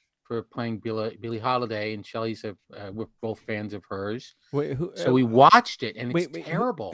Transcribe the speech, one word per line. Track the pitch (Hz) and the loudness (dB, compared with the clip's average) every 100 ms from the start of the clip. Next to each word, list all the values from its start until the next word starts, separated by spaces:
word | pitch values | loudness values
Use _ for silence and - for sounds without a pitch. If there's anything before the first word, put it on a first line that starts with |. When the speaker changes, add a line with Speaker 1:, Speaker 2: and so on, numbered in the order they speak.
| _ _ | _ _
Speaker 1:
for | - 117 | -8 -8
playing | 107 - 117 107 | -8 -6 -6 -4
Billie, | 113 110 110 101 | -6 -4 -4 -6
Billie | 113 113 | -8 -4
Holiday, | 120 127 120 107 107 | -2 -2 -2 -4 -4
and | 107 | -6
Shelley's | 95 117 113 110 | -8 -6 -4 -6
a, | 110 95 _ 76 | -8 -12 _ -16
uh, | 101 | -12
we're | 101 107 _ | -10 -10 _
both | 113 107 | -8 -8
fans | - 107 107 | -6 -6 -6
of | 101 - | -10 -10
hers. | 98 101 117 - _ _ | -8 -6 -6 -10 _ _
Speaker 2:
Wait, | 139 147 135 | -4 -4 -4
who, | 175 - | -6 -4
Speaker 1:
So | 170 | 2
Speaker 2:
uh, | |
Speaker 1:
we | 131 | 4
watched | 123 113 147 226 240 - | 6 10 10 10 4 -6
it, | 113 107 | -8 -8
and | 123 | -4
it's | |
Speaker 2:
wait, | 170 170 | -2 -2
wait, | 165 151 | -6 -6
who, | |
Speaker 1:
terrible. | 175 247 185 107 | -4 -2 -4 -8